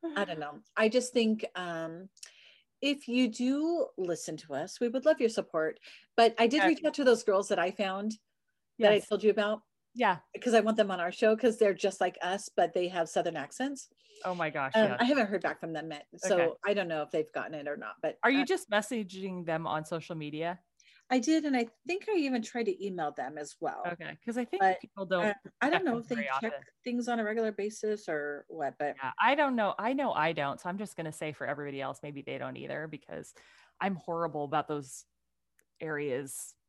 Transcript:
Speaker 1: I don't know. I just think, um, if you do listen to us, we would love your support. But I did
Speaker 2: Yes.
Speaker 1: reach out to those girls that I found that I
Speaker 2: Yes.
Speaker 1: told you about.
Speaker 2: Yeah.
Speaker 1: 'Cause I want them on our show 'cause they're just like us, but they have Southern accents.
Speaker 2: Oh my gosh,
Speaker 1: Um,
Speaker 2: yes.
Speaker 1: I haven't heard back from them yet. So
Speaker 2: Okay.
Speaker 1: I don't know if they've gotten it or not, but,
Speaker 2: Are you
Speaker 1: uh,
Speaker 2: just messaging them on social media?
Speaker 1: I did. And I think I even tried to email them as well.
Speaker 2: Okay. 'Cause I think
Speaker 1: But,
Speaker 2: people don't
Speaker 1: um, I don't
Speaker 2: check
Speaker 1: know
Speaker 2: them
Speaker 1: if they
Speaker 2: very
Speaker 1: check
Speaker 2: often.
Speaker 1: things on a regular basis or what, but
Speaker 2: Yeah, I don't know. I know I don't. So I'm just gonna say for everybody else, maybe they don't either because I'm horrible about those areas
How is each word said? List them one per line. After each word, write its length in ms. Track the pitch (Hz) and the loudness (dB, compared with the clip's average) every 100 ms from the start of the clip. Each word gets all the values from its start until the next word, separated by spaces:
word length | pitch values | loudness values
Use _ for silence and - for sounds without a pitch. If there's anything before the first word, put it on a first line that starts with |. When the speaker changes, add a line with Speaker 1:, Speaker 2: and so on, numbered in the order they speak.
| 339 294 | -4 -4
Speaker 1:
I 80 | 196 | -4
don't 140 | 160 | -4
know. 200 | 147 147 - - | -8 -10 -12 2
I 140 | 220 | 4
just 240 | 240 247 | 4 2
think, 320 | 247 226 220 - - | 2 2 2 -2 -6
um, 540 | 180 165 165 165 190 _ - - - - _ _ | -6 -4 -6 -8 -14 _ -20 -20 -20 -20 _ _
if 260 | 277 285 - | -2 -2 0
you 220 | 240 247 | 2 2
do 580 | 226 247 277 320 339 277 - | 2 0 2 2 0 -2 -2
listen 380 | 180 165 - 160 | -2 -2 -4 -10
to 160 | - | -6
us, 260 | 139 175 - | -6 -6 -2
we 100 | 240 | -2
would 160 | 247 285 | 2 4
love 140 | 311 | 4
your 80 | 226 | 4
support. 500 | 220 - 165 156 - - - _ - | 0 -2 0 -2 -4 -14 -20 _ 6
But 180 | 233 226 | 6 8
I 100 | 233 | 4
did 100 | 285 | 6
Speaker 2:
Yes. 100 | 302 | 4
Speaker 1:
reach 180 | 320 311 | 4 0
out 80 | 294 | 2
to 80 | 262 | 4
those 180 | 226 | 4
girls 240 | - 196 196 | 6 2 2
that 120 | 185 | 0
I 120 | 170 | 0
found 400 | 202 196 190 214 220 _ _ _ _ _ _ | 0 -4 -2 -4 -6 _ _ _ _ _ _
that 120 | 214 | 6
I 40 | 208 | 6
Speaker 2:
Yes. 120 | - | 4
Speaker 1:
told 160 | 208 | 2
you 80 | 214 | 4
about. 300 | 202 208 214 _ _ _ 240 | 4 0 -2 _ _ _ 0
Speaker 2:
Yeah. 200 | 226 175 _ - | 2 2 _ -4
Speaker 1:
'Cause 100 | 247 | 4
I 60 | 226 | 6
want 160 | 208 220 | 6 4
them 160 | 202 | 4
on 80 | 185 | 2
our 120 | 175 | -2
show 240 | 180 220 220 | 2 4 6
'cause 200 | 247 220 | 4 4
they're 160 | 208 | 4
just 280 | 180 202 190 | 4 0 2
like 160 | 180 180 | -2 0
us, 280 | 175 196 - | -4 -4 -4
but 240 | - 175 | 2 2
they 160 | 185 180 | 2 -2
have 180 | 180 165 | 0 -2
Southern 300 | - 170 151 | 0 -2 -4
accents. 500 | 139 - 262 277 - _ _ - - | -8 -6 -6 -6 -14 _ _ -10 -6
Speaker 2:
Oh 100 | 180 | -2
my 140 | 160 | -2
gosh, 240 | 147 135 165 | -2 0 4
Speaker 1:
Um, 140 | - | 4
Speaker 2:
yes. 80 | 123 | 4
Speaker 1:
I 60 | 240 | 2
haven't 220 | 285 208 | 2 2
heard 140 | 196 | 0
back 180 | 165 151 | -2 -4
from 100 | 170 | -6
them 180 | 160 160 | -8 -8
yet. 140 | 147 - 170 | -12 -14 -8
So 180 | 190 185 | 0 4
Speaker 2:
Okay. 140 | 165 - 196 | 2 0 -2
Speaker 1:
I 80 | |
don't 160 | 202 180 | 0 0
know 120 | 156 | -2
if 100 | 147 | -2
they've 200 | 165 156 | -2 -2
gotten 220 | 147 110 | -4 -8
it 140 | 151 143 | -8 -8
or 100 | 147 | -8
not, 180 | 110 - | -8 -6
but, 160 | 156 - | -6 0
Speaker 2:
Are 60 | 233 | 2
you 100 | 269 | 2
Speaker 1:
uh, 40 | 269 | 2
Speaker 2:
just 240 | 370 - | 0 0
messaging 760 | 208 214 240 196 185 190 180 170 | -2 0 -4 -6 -8 -8 -6 -2
them 200 | 160 165 | -2 -2
on 180 | 151 160 | -4 -4
social 300 | 170 156 165 | -8 -6 -8
media? 440 | 151 151 165 180 _ _ _ _ _ | -8 -6 -6 -6 _ _ _ _ _
Speaker 1:
I 100 | 254 | 0
did. 260 | 226 320 302 | 4 2 2
And 100 | 254 | 0
I 120 | 233 _ - | 0 _ -6
think 220 | 359 415 | -6 0
I 40 | 403 | 0
even 240 | 277 254 | 2 -2
tried 240 | 220 247 226 | -4 -4 -2
to 200 | 185 196 | -2 -4
email 260 | 185 151 | -4 -4
them 260 | 143 131 151 | -4 -8 -8
as 180 | 147 - | -12 -6
well. 220 | 160 - 175 | -6 -4 -6
Speaker 2:
Okay. 300 | 175 160 156 - | -8 -10 -10 -6
'Cause 120 | 233 | -4
I 60 | |
think 180 | 240 370 | -4 2
Speaker 1:
But, 180 | 269 185 | 4 2
Speaker 2:
people 240 | - - 185 | -4 -10 -2
don't 220 | 180 208 | 0 0
Speaker 1:
um, 60 | 202 - _ | -2 -10 _
I 80 | 262 | 0
don't 100 | 311 | 2
Speaker 2:
check 40 | 370 | 0
Speaker 1:
know 60 | |
Speaker 2:
them 80 | 240 | -2
Speaker 1:
if 60 | 226 | -2
they 60 | 240 | -4
Speaker 2:
very 120 | - - | -2 -2
Speaker 1:
check 120 | 220 | -2
Speaker 2:
often. 100 | 139 - _ | -6 -12 _
Speaker 1:
things 240 | - 240 233 | -6 -4 -2
on 120 | 240 | -2
a 20 | |
regular 280 | 214 220 220 | -2 0 -2
basis 560 | 208 202 220 214 208 - | -2 -6 -4 -4 -4 -4
or 360 | 156 147 143 - | -4 -4 -8 -12
what, 280 | 165 139 131 | -6 -6 -2
but 180 | 147 135 | -4 -4
Speaker 2:
Yeah, 120 | 135 - | -6 2
I 140 | 214 285 | 4 4
don't 200 | 285 247 | 2 2
know. 200 | 202 - | 0 0
I 140 | 214 | -2
know 180 | 269 269 | 0 0
I 200 | - 156 | 2 0
don't. 260 | 160 139 - | 0 -2 -4
So 80 | 180 | -6
I'm 100 | 196 | -8
just 200 | 208 - | -8 -8
gonna 140 | 160 | -8
say 180 | 151 156 | -6 -8
for 160 | 151 127 | -6 -6
everybody 320 | 143 143 139 | -6 -6 -6
else, 220 | 131 135 | -6 -8
maybe 180 | 147 143 | -10 -12
they 160 | 139 135 | -10 -8
don't 200 | 131 131 | -8 -8
either 300 | 139 139 156 | -8 -8 -8
because 460 | 156 _ 78 - - - - _ _ | -12 _ -14 -12 -18 -20 -20 _ _
I'm 160 | 196 185 | -4 -4
horrible 480 | - 165 170 151 | -4 -4 -2 -2
about 240 | 143 143 147 | -2 -2 0
those 380 | 151 135 - - _ _ _ _ _ _ _ | -4 -6 -16 -20 _ _ _ _ _ _ _
areas 760 | 160 151 147 127 139 - - - | -8 -4 -2 -4 -6 -10 -14 -18